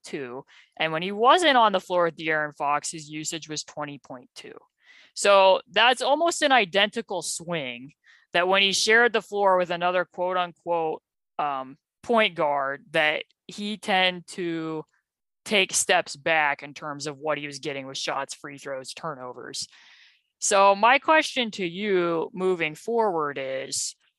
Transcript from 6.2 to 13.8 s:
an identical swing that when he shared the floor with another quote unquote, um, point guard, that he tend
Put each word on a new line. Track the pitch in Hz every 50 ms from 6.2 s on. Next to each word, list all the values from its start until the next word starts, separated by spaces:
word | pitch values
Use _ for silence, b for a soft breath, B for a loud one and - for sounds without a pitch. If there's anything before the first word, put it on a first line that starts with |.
| 339 339 330 -
an | 311 285 262
identical | 247 214 175 151 196 202 214 - 233 226 - 202 180
swing | 156 - - - 170 160 175 165 139 127 120 120 127 143 - _ b b b b b b -
that | 175 175
when | 185 190 190 196
he | 196 185
shared | - - 220 220 233 240 240 -
the | 226
floor | - - 208 202 202 196 185 180
with | 180 165
another | 175 170 175 180 180 185 175
quote | - _ - 180 180 185
unquote, | 180 180 175 165 _ _ 170 170 170 160 160 156 - - _ _ _ _ _ _ -
um, | 151 147 139 135 131 131 135 - _ _ _ _ -
point | - 240 226 220 202 170
guard, | 160 165 147 143 143 139 135 139 143 - - 147
that | 165 156 151 151 - - - _ _ _ -
he | - - 208 208 214
tend | 190